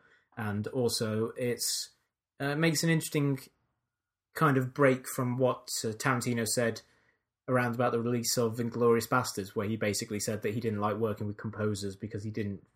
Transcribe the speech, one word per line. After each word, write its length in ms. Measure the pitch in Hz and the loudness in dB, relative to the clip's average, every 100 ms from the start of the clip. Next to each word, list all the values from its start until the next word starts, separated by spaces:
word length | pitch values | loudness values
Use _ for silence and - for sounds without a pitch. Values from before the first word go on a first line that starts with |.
| _ _ _ - | _ _ _ -6
And 300 | 107 101 104 | -4 -2 -2
also, 640 | 131 117 - 113 110 113 - | 0 0 0 -2 0 -2 -2
it's, 520 | 123 117 - - - _ _ _ _ - | -4 -2 -4 -4 -8 _ _ _ _ -6
uh, 160 | 139 147 | -4 2
makes 260 | 165 156 | 2 2
an 80 | 165 | 2
interesting 480 | 165 - 156 143 135 - _ _ _ _ _ _ _ _ | 2 2 0 2 0 -6 _ _ _ _ _ _ _ _
kind 220 | - 156 131 | 2 4 4
of 180 | 127 | 2
break 320 | 143 135 131 - | 4 4 4 -2
from 300 | - 123 123 | -4 -2 2
what, 300 | 127 123 - - | 2 0 -6 -4
uh, 40 | 117 | -4
Tarantino 580 | 107 139 123 123 117 113 | 0 0 2 0 0 0
said 360 | - 117 110 - _ _ _ _ _ - | 0 0 -2 -12 _ _ _ _ _ 0
around 260 | 127 120 | 0 2
about 180 | 117 120 | 0 0
the 80 | 117 | 2
release 360 | 117 120 117 - | 0 0 0 0
of 200 | 117 120 | 0 0
Inglourious 520 | 117 117 120 117 113 | -4 2 4 4 4
Basterds, 420 | 127 117 - 98 | 0 0 -6 -6
where 180 | 110 101 | -4 -2
he 80 | 110 | 0
basically 420 | 107 98 - 104 | 0 0 -4 -4
said 240 | - 104 | -2 -2
that 120 | 110 | -2
he 60 | 113 | -2
didn't 200 | 110 104 | -2 0
like 160 | 107 104 | 0 0
working 300 | 113 101 104 | -2 -2 -4
with 100 | 101 | -6
composers 580 | 110 107 107 98 101 | -8 -2 -2 -2 -6
because 300 | 95 107 101 | -8 -8 -8
he 60 | 107 | -6
didn't 300 | 110 101 98 _ | -6 -6 -6 _